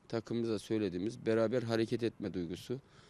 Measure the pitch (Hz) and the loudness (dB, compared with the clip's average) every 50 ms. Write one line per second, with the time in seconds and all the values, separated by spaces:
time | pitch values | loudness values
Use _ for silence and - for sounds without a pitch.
0 | - - - 113 110 - 113 117 117 117 110 98 - - 113 110 107 95 87 90 | -8 -4 -4 -4 -2 -2 -2 0 0 0 0 -2 -2 -2 0 0 0 0 0 -2
1 | 95 113 123 120 - 113 110 113 113 110 117 127 117 113 117 113 113 110 120 110 | -2 -4 -4 -2 0 2 4 4 4 4 2 0 2 2 2 2 2 2 2 0
2 | 117 110 - - 101 92 82 92 87 80 90 82 - - 123 139 - - - - | 0 0 -2 -2 -6 -4 -2 -2 -2 -4 -4 -6 -6 -6 -6 -8 -8 -12 -20 -20
3 | - - | -20 -20